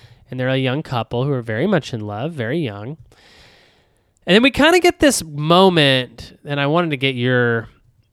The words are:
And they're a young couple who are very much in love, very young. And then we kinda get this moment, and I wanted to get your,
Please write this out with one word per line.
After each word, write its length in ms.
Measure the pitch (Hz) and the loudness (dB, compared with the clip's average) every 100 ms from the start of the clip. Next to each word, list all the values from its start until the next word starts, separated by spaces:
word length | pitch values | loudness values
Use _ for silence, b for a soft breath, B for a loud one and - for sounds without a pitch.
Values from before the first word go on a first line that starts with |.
| b b b | b b b
And 80 | 131 | -6
they're 120 | 127 | -2
a 80 | 135 | -2
young 240 | 131 131 | -2 -2
couple 420 | - 123 110 120 135 | -4 -6 -4 -4 -2
who 80 | |
are 80 | 135 | -4
very 260 | 117 107 175 | -4 -2 0
much 280 | 185 - 117 | 0 -2 -8
in 60 | |
love, 320 | 104 104 143 | -8 -8 -8
very 260 | 165 113 160 | -6 -6 -4
young. 400 | 139 101 110 156 - b b b b b b b b b b b - | -6 -8 -12 -16 -18 b b b b b b b b b b b 0
And 80 | 190 | 2
then 80 | |
we 80 | 262 | 4
kinda 280 | - 294 359 | 2 4 4
get 200 | 349 339 | 2 4
this 240 | 302 - 160 | 2 2 -4
moment, 1120 | 147 151 175 196 175 143 131 123 - - - 151 | -4 2 6 6 6 4 2 -2 -10 -20 -18 -8
and 160 | 143 | -4
I 60 | 139 | -2
wanted 240 | 160 170 | 0 -2
to 80 | 143 | -2
get 160 | 135 127 | -4 -2
your, 540 | 123 127 120 117 110 _ _ _ _ | 0 0 0 -2 -6 _ _ _ _